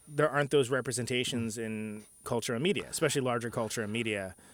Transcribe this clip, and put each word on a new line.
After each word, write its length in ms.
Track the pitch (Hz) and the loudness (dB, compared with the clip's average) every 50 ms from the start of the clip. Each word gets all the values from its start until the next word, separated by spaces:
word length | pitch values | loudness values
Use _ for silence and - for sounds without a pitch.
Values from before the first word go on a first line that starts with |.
| _ - | _ -4
there 220 | 147 143 147 135 | 2 2 4 4
aren't 220 | 123 143 143 135 | 4 2 2 4
those 180 | - 143 131 117 | 4 4 4 4
representations 880 | 139 127 117 135 117 123 120 - 123 123 123 - 135 120 117 113 107 120 | 2 0 0 0 -2 -2 -2 0 0 0 0 0 0 -2 -2 -2 -2 -4
in 460 | 113 110 110 107 110 107 104 107 107 - _ _ - | -4 -4 -4 -4 -6 -6 -8 -10 -14 -18 _ _ -4
culture 300 | - 123 117 - - 120 | -2 -2 0 0 0 -2
and 100 | 113 147 | 0 0
media, 220 | 190 208 110 - - | 0 0 0 -2 -6
especially 320 | - - 160 143 - 147 | -4 0 0 2 2 2
larger 280 | 123 127 120 120 113 117 | 2 2 0 0 -2 -2
culture 340 | - 127 113 107 - 120 110 | -2 -4 -4 -2 -2 -4 -4
and 80 | 104 107 | -2 -2
media. 420 | 117 113 113 107 101 95 92 90 - - - | -2 0 0 -2 -2 -4 -6 -10 -14 -20 -20